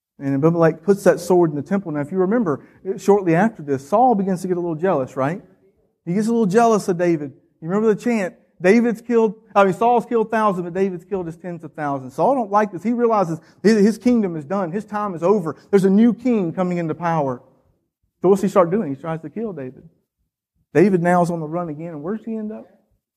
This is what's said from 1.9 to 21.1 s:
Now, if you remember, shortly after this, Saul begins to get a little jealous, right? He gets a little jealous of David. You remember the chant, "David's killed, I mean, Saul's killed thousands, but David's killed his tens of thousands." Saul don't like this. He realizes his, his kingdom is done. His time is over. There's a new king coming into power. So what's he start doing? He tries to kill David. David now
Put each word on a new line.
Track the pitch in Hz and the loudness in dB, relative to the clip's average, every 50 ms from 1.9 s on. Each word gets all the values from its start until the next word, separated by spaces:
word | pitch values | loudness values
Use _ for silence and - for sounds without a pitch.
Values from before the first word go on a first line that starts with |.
Now, | 151 147 | -6 -6
if | 143 143 | -6 -4
you | 190 190 | -4 -2
remember, | 185 180 214 254 226 170 139 123 - - _ _ - 190 190 - | -2 0 0 0 0 -2 -4 -4 -6 -14 _ _ -10 -10 -10 -2
shortly | - - 196 208 190 175 160 | 2 2 2 4 4 2 2
after | 165 202 226 226 - | 2 2 0 -2 -6
this, | 160 143 139 131 139 - | -8 -6 -6 -6 -4 0
Saul | 202 214 247 262 240 | 2 2 4 4 2
begins | 196 196 190 190 170 | 2 0 -2 -4 -4
to | - 185 | -4 -4
get | 180 175 | -4 -4
a | |
little | 170 175 165 | -4 -4 -4
jealous, | 151 170 196 180 143 127 123 - | -2 -2 -2 0 -2 -2 -4 -4
right? | 135 131 143 170 208 - _ _ _ _ _ _ _ _ _ _ _ - | -4 -4 -4 -4 -6 -12 _ _ _ _ _ _ _ _ _ _ _ -8
He | 165 175 | -6 -4
gets | 208 214 220 | -2 -2 0
a | |
little | 233 233 226 185 | 0 0 0 2
jealous | 170 226 233 233 226 202 - - | 4 4 4 4 4 2 0 -2
of | 185 165 | -2 0
David. | 180 175 170 151 147 139 - _ _ _ _ _ | 0 0 0 -2 -4 -8 -14 _ _ _ _ _
You | - 160 | -8 -4
remember | 185 208 220 226 208 | -2 0 2 0 0
the | - | 0
chant, | - 240 240 220 190 170 - _ _ _ _ - | 0 -2 -2 -2 -2 -6 -8 _ _ _ _ -2
"David's | 160 185 208 240 226 240 214 - | 2 4 4 4 4 2 0 -4
killed, | - - 240 226 226 220 208 - _ _ - | -4 -2 0 2 2 0 -2 -6 _ _ 4
I | 208 196 | 4 4
mean, | 196 175 | 4 2
Saul's | - 233 233 247 233 220 226 | 0 2 2 2 2 0 0
killed | 247 226 214 220 | -2 -2 -2 0
thousands, | - 220 214 208 190 180 175 | 0 0 0 0 0 -2 -6
but | 180 170 | -6 -4
David's | 190 196 196 180 175 165 | -2 -2 -2 -4 -6 -10
killed | - 202 190 180 165 | -8 -8 -6 -6 -8
his | 160 165 | -10 -12
tens | - 180 170 160 165 | -12 -12 -12 -12 -14
of | 147 - | -16 -12
thousands." | - 151 143 139 139 131 127 - | -8 -6 -6 -6 -6 -8 -8 -4
Saul | - 160 214 277 | -2 0 0 0
don't | 277 233 196 | 0 -2 -2
like | 196 208 220 208 | 0 0 0 0
this. | 202 160 | -4 -6
He | - 220 247 | -4 -4 -2
realizes | 233 240 226 226 208 190 160 165 156 - _ _ _ | 0 0 0 2 0 0 -2 -4 -8 -10 _ _ _
his, | - 196 226 214 | 2 4 4 6
his | 196 220 214 226 | 4 2 2 2
kingdom | - 247 247 233 208 185 170 | 0 0 2 2 0 -2 -4
is | 156 147 | -8 -8
done. | 135 190 202 190 160 | -6 -6 -4 -4 -4
His | 156 214 202 | -6 -8 -8
time | - 214 208 208 208 180 | -8 -8 -6 -6 -6 -6
is | 156 | -2
over. | 165 175 208 214 165 156 135 - _ _ | 2 2 2 2 0 -4 -8 -10 _ _
There's | - 202 170 | 2 2 4
a | 196 | 4
new | 190 208 226 240 214 | 4 6 4 4 2
king | - - 254 240 214 185 165 | 0 0 0 0 0 0 -2
coming | 160 185 185 180 180 175 | -4 -4 -4 -2 -2 -2
into | 170 160 151 | -4 -4 -4
power. | 156 170 170 165 160 143 135 123 123 - _ _ _ _ _ _ _ _ _ _ _ _ _ _ _ - | -4 -2 -2 0 0 0 -2 -4 -6 -10 _ _ _ _ _ _ _ _ _ _ _ _ _ _ _ 2
So | 175 | 2
what's | 202 196 | 4 4
he | 208 190 | 2 0
start | 196 214 180 170 | 2 2 2 2
doing? | 175 226 214 147 135 | 0 -2 -4 -4 -8
He | 131 | -8
tries | - 165 165 160 | -8 -8 -8 -8
to | 160 151 | -10 -12
kill | - 208 226 220 185 | -12 -10 -10 -10 -10
David. | 151 131 127 127 - - 165 _ _ _ _ _ _ _ _ _ _ _ _ _ _ _ _ - | -10 -12 -14 -14 -18 -20 -20 _ _ _ _ _ _ _ _ _ _ _ _ _ _ _ _ 2
David | 143 180 208 196 180 165 | 4 4 4 4 2 0
now | 175 | 2